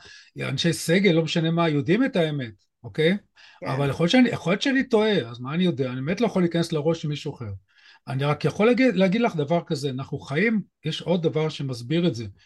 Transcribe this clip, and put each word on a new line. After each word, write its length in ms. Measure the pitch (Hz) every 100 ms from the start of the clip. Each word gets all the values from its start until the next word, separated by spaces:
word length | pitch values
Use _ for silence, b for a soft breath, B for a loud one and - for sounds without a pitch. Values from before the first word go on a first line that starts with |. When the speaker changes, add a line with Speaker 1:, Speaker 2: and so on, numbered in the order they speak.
| B B B 143
Speaker 1:
אנשי 320 | 135 135 170
סגל, 400 | 156 - 175 196
לא 100 | 165
משנה 280 | 160 170 160
מה, 180 | 165 170
יודעים 360 | 147 120 202
את 120 | 269 196
האמת, 360 | 156 147 117 107 _ _
אוקיי? 320 | 120 127 156 202 - _ B B
Speaker 2:
כן. 60 | -
Speaker 1:
אבל 240 | 135 139
יכול 140 | 127
להיות 60 | 170
שאני, 180 | 254 247
יכול 240 | - 160
להיות 100 | 202
שאני 200 | 285 262
טועה, 300 | 247 214 214
אז 280 | 196 117 120
מה 140 | 123
אני 100 | 160
יודע? 220 | 180 131 127
אני 80 | 127
באמת 200 | 135 190
לא 60 | 240
יכול 160 | 190
להיכנס 300 | 175 170 165
לראש 300 | 156 147 165
של 60 | 151
מישהו 260 | 147 151
אחר. 160 | - 110 98 _ b b b -
אני 160 | 135
רק 200 | 143 147
יכול 220 | 151 - 214
להגיד, 300 | 247 262 185
להגיד 240 | 190 208
לך 160 | 240 165
דבר 240 | 156 170 156
כזה, 240 | 156 143
אנחנו 280 | 127 131 143
חיים, 440 | - 143 220 220 - _
יש 180 | 156 156
עוד 200 | - 180
דבר 260 | 160 156 156
שמסביר 580 | - 139 120 120 160 175
את 80 |
זה, 100 | 117 110 -